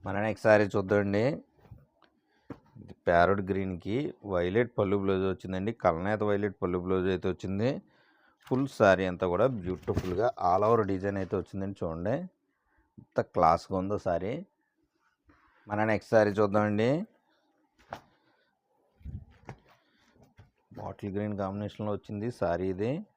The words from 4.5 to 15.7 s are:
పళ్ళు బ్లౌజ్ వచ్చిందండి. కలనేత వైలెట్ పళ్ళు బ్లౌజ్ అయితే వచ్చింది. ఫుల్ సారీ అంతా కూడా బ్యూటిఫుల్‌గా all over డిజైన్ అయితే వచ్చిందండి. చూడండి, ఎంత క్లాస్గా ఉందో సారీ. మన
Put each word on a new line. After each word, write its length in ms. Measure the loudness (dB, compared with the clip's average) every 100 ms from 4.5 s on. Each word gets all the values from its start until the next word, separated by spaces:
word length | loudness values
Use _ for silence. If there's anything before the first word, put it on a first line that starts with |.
| 0 -2 0
పళ్ళు 200 | 0 0
బ్లౌజ్ 220 | 0 0 0
వచ్చిందండి. 420 | -4 -6 -6 -6 0
కలనేత 380 | 0 0 -2 -2 0
వైలెట్ 260 | 0 -2 -4
పళ్ళు 180 | -2 -2 -2
బ్లౌజ్ 240 | -2 0
అయితే 140 | -2 -2
వచ్చింది. 380 | -6 -6 -2 -2 -4 -10 _ _ _ _ _ -4
ఫుల్ 200 | -2 -2 4
సారీ 260 | 6 6 2
అంతా 160 | -2 -2
కూడా 140 | 2 0 0
బ్యూటిఫుల్‌గా 680 | -6 -6 -2 -4 -2 -2 -2 0 0
all 140 | 2 4
over 120 | 2 2
డిజైన్ 280 | -2 -2 -4
అయితే 120 | -4 -4
వచ్చిందండి. 360 | -6 -8 -8 -8
చూడండి, 320 | -8 -6 -4 -4 -6 _ _ _ _ _ _ -20
ఎంత 180 | -8 -6 -4 4
క్లాస్గా 420 | 4 4 0 -4
ఉందో 160 | -4 -4 -2
సారీ. 260 | -2 -4 -8 -12 _ _ _ _ _ _ _ _ _ _ _
మన 120 | -8